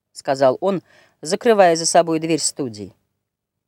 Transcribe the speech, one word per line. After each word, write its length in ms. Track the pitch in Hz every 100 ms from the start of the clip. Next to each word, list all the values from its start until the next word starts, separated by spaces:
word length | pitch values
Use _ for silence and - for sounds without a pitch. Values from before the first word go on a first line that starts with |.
| _
сказал 460 | - - 135 135 -
он, 220 | 190 185 - _ _ _
закрывая 540 | 147 196 240 214 180 165
за 100 | 165
собой 340 | 175 165 160
дверь 200 | 160 156
студии. 540 | - - 131 104 92 _ _ _ _ _ _ _